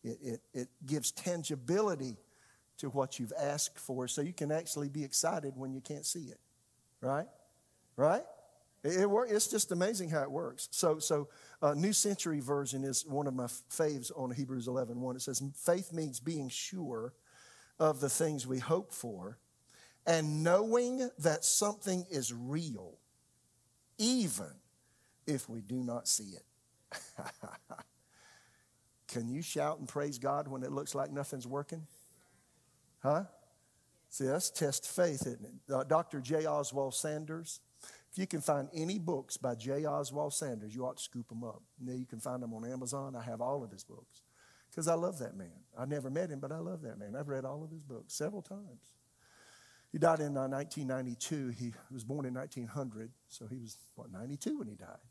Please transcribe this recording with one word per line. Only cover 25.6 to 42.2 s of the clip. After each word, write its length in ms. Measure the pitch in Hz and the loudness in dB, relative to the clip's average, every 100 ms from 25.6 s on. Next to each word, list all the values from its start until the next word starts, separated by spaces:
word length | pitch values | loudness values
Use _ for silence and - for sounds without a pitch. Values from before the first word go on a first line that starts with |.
do 200 | 98 127 | -4 -4
not 240 | 123 120 - | -2 -2 0
see 280 | - 101 87 | 0 -2 -14
it." 80 | - _ _ _ _ - - - | -18 _ _ _ _ -12 -10 -10
<laughs> 140 | - - - - _ - - _ _ - - - - _ _ _ _ _ - | -10 -10 -14 -14 _ -16 -16 _ _ -20 -20 -20 -20 _ _ _ _ _ -6
Can 200 | 123 117 | -4 -2
you 120 | 139 | -2
shout 380 | 170 147 147 160 | -2 0 0 -2
and 100 | 131 | -4
praise 300 | 180 147 123 | -2 -2 0
God 280 | 135 143 143 | 0 0 -2
when 160 | 135 | -4
it 80 | 127 | -4
looks 240 | 139 147 | -4 -2
like 160 | 139 143 | -2 -2
nothing's 360 | 143 139 135 120 | -2 -4 -6 -4
working? 400 | 139 143 165 156 - - - _ _ _ _ _ _ _ _ | -4 -4 -8 -10 -16 -20 -20 _ _ _ _ _ _ _ _
Huh? 220 | 135 156 196 - _ _ _ _ _ _ _ | 2 2 0 -12 _ _ _ _ _ _ _
See, 160 | - 131 | -2 2
that's 240 | 156 - | 2 2
test 380 | - 147 135 - | 2 2 0 -2
faith, 340 | - 175 135 | 4 4 4
isn't 220 | 135 - | -2 -4
it? 280 | 104 - - | -10 -14 -2
Uh, 120 | 131 | 0
Doctor 360 | 135 156 170 147 | 6 4 4 -4
J 260 | 123 156 156 | 0 2 4
Oswald 480 | 147 139 135 135 | 2 2 0 0
Sanders. 640 | - 156 151 156 160 165 - _ _ - - _ | 0 -2 -2 -4 -8 -8 -12 _ _ -20 -20 _
If 60 | - | -4
you 60 | 190 | -2
can 140 | 160 | 0
find 300 | 143 143 139 | 4 2 2
any 260 | 165 165 208 | -2 0 0
books 380 | 160 135 - - | 0 -2 -2 -4
by 180 | 127 | -2
J 300 | 117 117 139 | -2 -2 0
Oswald 480 | 151 147 139 143 151 | 0 0 -2 -2 -2
Sanders, 420 | - 143 113 107 | -2 -2 -4 -6
you 120 | 117 127 | -4 -6
ought 100 | 131 | -4
to 60 | |
scoop 240 | - 123 117 | -8 -8 -8
'em 140 | 113 | -8
up. 180 | 117 - - - | -8 -10 -18 -12
Now 140 | 127 | -8
you 140 | 127 123 | -6 -6
can 120 | |
find 240 | 113 | -6